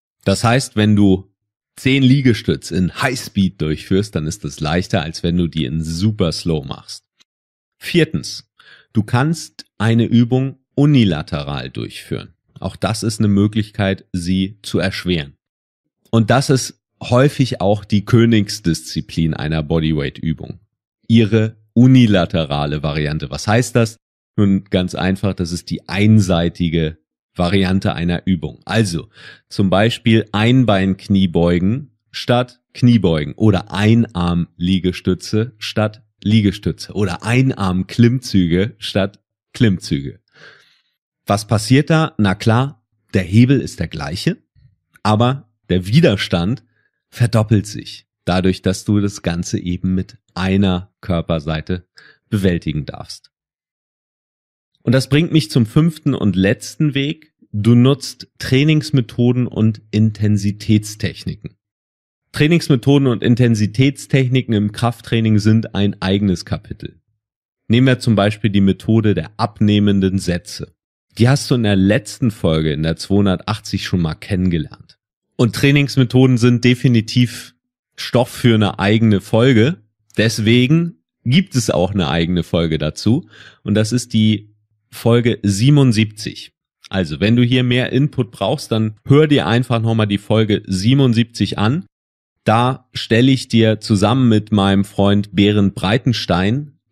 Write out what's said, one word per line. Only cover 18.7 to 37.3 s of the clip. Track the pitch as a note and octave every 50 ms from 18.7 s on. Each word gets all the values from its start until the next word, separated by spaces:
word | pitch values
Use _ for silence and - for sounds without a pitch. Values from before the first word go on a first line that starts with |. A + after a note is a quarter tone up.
| D#2+ - - - - D#2+ - - - E2+ D#2+ D#2+ D2+
einer | - - D2+ D#2+ D#2+ D#2
Bodyweight-Übung. | D2 E2 E2 D#2 D#2 D#2 D2 C#2 C2 - - - D#2+ D#2 - - - - - _ _ _ _ _ _ _ _ _ -
Ihre | A#2 A#2 A2+ G2 A2 A2 A2 A2+ - _ _ _ -
unilaterale | A2+ A#2+ B2 C3 B2+ A#2+ G#2+ G2+ F2+ E2+ - - E2+ D#2 C#2 C#2+ D2 D2 C#2+ D2 D2+ C#2+
Variante. | D2+ C#2+ D#2 D2+ D2 D2+ D#2 D2 C#2
Was | D2 D#2+ - G#2+
heißt | G#2+ B2 B2+ - -
das? | B2 A2+ A2+ - _ _ _ _ _ _ _ - -
Nun, | G#2 G2+ G2 F#2+ -
ganz | - - F#2 F2+ F2+ -
einfach, | - E2+ F#2 F#2+ - - G2 F#2
das | - F2+ D#2+
ist | F2 E2+ - -
die | E2 - - -
einseitige | E2 G2 G#2 G#2+ A2 A2 G2+ F2+ F#2 E2 F2 F2 - - F2+ E2+ D#2 E2+ D#2+ D#2 E2 - _ _ _ _ _ _ _
Variante | - F2 F2 G2 G2 F#2+ F2+ F#2+ G2 - G2+ C2
einer | - E2+ F2 F2 D#2+ - F#2+
Übung. | F#2 E2 - D2 - - -
Also | - F#2+ A2+ A2+ F#2 E2+ D#2 - - _ - - - - - _ _
zum | - - G2+ F#2+
Beispiel | F2+ F#2+ G#2+ A#2 - - - A#2 A2 A2 - -
Einbein-Kniebeugen | - G#2 G#2+ A#2 B2+ C3 B2+ G#2+ G#2 F#2+ F#2+ G2 F#2 - - - G2+ G2 F#2+ F2 D#2+ F2 E2+ F2 F2+ F2 F2+ G2 A2+ C#3+ D#3 - _ _ _ _
statt | - - - - B2 A#2+ B2 - - _ _ _ -
Kniebeugen | - - A#2+ A#2+ A2 F#2 F2+ D#2+ D#2 D2 C#2+ -
oder | - A2 A2 F#2+ F2 - - -
Einarm-Liegestütze | F#2+ G#2 G#2+ A2+ A#2 A2+ - - F2+ F2 F2 F2 F2 E2 - _ - F2 F2+ F#2+ F#2 E2 F2+ F#2 - - F#2 F2+ D#2+ - - - G#2+ A2+ B2+ - -
statt | - - - A2 G#2+ G#2+ - - _ _ _ _ -
Liegestütze | G2+ G#2+ A2+ G2+ G2 F#2+ - - F2 D2 - - - -
oder | F#2 G#2 F2+ E2+ - -
Einarm-Klimmzüge | G#2+